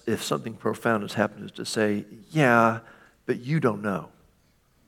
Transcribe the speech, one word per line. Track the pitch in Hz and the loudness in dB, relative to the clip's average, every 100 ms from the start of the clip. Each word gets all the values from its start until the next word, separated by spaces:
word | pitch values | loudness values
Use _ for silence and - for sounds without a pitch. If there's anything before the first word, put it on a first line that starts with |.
| - | -4
if | 110 | -4
something | - 147 123 | -2 -4 -6
profound | 110 113 110 117 110 | -8 -6 -2 0 0
has | 101 | -2
happened, | - 104 - 104 | -2 -2 -4 -14
is | |
to | - | -12
say, | 117 - 107 104 - - - | -6 -2 0 -2 -6 -16 -6
"Yeah, | 156 135 117 113 113 - - - _ | 2 6 6 6 2 -8 -20 -20 _
but | - 131 | -6 -4
you | 123 156 | -2 0
don't | 127 104 | 0 0
know. | 104 92 80 _ _ _ _ _ _ _ | -4 -6 -8 _ _ _ _ _ _ _